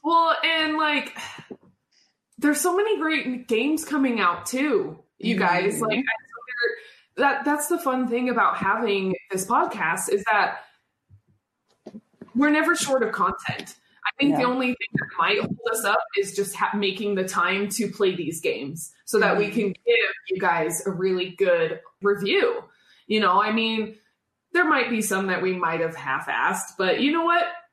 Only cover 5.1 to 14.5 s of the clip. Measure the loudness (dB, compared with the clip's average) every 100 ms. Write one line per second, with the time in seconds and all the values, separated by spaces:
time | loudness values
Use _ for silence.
5.1 | _ -2 0 2 2 0 0 -2 -2 -2
6.1 | -6 -10 -20 -14 -4 -4 -4 -14 -20 _
7.1 | 0 0 2 0 -2 0 -2 0 0 0
8.1 | 0 0 2 2 2 0 0 0 0 0
9.1 | -4 -6 -6 0 0 0 -2 -2 -2 -2
10.1 | -2 2 2 2 -2 -16 _ _ _ _
11.1 | -20 _ _ _ _ _ _ -20 -20 _
12.1 | _ -6 2 4 4 4 2 2 2 0
13.1 | 0 -2 -2 -8 -8 -10 -20 _ _ -8
14.1 | 0 2 2 2